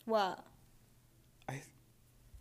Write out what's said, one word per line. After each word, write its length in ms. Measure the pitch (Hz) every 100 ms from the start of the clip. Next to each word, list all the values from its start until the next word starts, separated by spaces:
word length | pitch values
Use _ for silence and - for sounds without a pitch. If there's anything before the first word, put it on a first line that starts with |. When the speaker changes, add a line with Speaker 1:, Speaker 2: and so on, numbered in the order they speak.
| -
Speaker 1:
What? 400 | 220 190 - - - - - - - - - - - -
Speaker 2:
I, 120 | 135 - - - - - - - -